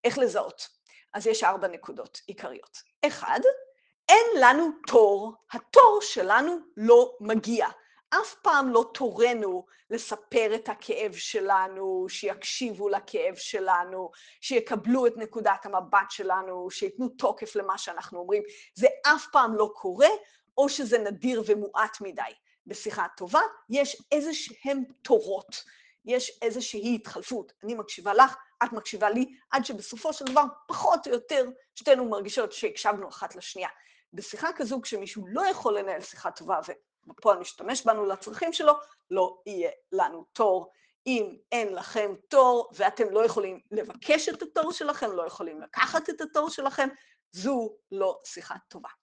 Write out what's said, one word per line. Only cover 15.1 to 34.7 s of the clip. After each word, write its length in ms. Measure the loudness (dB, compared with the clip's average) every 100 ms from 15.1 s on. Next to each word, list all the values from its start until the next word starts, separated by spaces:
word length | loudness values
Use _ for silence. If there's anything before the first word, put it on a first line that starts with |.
| 0
נקודת 500 | -10 -2 0 0 -2
המבט 440 | -4 2 0 0
שלנו, 600 | -6 -2 -2 -4 -10 -10
שיתנו 380 | -6 -8 -6 -8
תוקף 480 | -2 -2 -2 -6 -6
למה 220 | -4 -6
שאנחנו 400 | -8 -12 -12 -12
אומרים. 240 | -2 -2 -2 -16 -20
זה 120 | 2 2 4 2
אף 200 | 2 4
פעם 220 | 4 4
לא 160 | 2 0
קורה, 340 | -2 -8 4 4 4 -6 _ _ 0
או 100 | 0
שזה 300 | 0 0 0
נדיר 440 | 0 -4 -2 -2 0
ומועט 540 | 0 0 -2 -2 -4
מדי. 220 | -12 -10 -10 -12 _ _ -16
בשיחה 400 | -10 -8 -6 -6 -6
טובה 240 | 0 2 2 -4 _
יש 320 | -2 -2 -4 _
איזה 220 | -2 0
שהם 500 | -8 -10 -10 -4 -4 -6 -12
תורות, 600 | 2 2 2 -8 -8 -16 -18 -20 _ _
יש 340 | -4 -4 -4 -6
איזושהי 520 | -6 -4 -8 -6 -4
התחלפות. 580 | -4 -6 -14 -10 -10 -10 _
אני 100 | -10
מקשיבה 400 | -10 -10 -8 0
לך, 220 | 4 4 4 -20 _
את 80 | -4
מקשיבה 380 | -4 -10 -4 -2
לי, 260 | 0 -4 -8 _
עד 140 | -2
שבסופו 480 | -2 -10 -12 -8 -8
של 120 | -6
דבר, 200 | 0 2 2 -4 -12
פחות 380 | -2 2 2 0
או 60 |
יותר, 380 | -4 -2 -2 -2 -6 _
שתינו 300 | -8 2 4
מרגישות 480 | 4 -4 -4 -4 -4
שהקשבנו 560 | -4 -6 -2 -2 -2 -8
אחת 280 | -12 -14 -12
לשנייה. 320 | -16 -10 -10 -12 _ _ _
בשיחה 400 | -16 -14 -6 -6
כזו, 280 | -4 -6